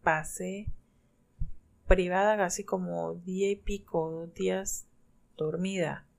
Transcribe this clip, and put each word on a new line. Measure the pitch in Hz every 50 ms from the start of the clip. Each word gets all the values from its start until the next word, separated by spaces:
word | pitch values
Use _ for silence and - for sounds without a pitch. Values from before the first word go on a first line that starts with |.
| _
pasé | 180 160 156 156 - - - 185 185 190 196 214 - - - - _ _ _ _ _ _ _ _ _ _ _ - - - - - _ _ _ _ -
privada | 185 185 185 180 180 190 196 208 214
casi | 214 196 175 180 - 202
como | - - 190 185 175 175 170 170 165 165
día | 170 175 180 185 185 196 196
y | 202
pico, | 202 - - 202 202 202 - - 175 160 160
dos | 160 165 165 170 170
días | - 190 190 185 190 190 196 - - - _ _ _ _ _ _ _ _ _ _ -
dormida. | 156 156 156 170 180 190 196 190 170 147 143 - - _ _